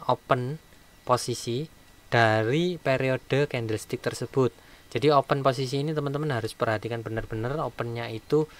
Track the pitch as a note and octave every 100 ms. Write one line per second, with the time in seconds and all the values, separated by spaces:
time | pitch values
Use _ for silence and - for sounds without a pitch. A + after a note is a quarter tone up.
0 | - - - C3+ B2 D#3 - - - -
1 | - B2 - A#2 - A#2+ D#3+ - - -
2 | - A#2+ A2+ A2 A2 D3+ F3+ E3+ - C3
3 | C3 B2+ - C3+ C#3+ B2+ A2+ A2 - -
4 | - - B2 C#3 B2+ - - - - -
5 | C#3 C#3+ - C#3 C3+ B2+ B2+ C#3 D3+ D3+
6 | C#3+ C#3+ D3+ A#2+ G#2+ - A2+ G#2+ A2 A#2
7 | A2+ A2 - A2 A#2+ D3+ C3 - A#2 A#2
8 | A#2 A2+ - D3+ D#3 -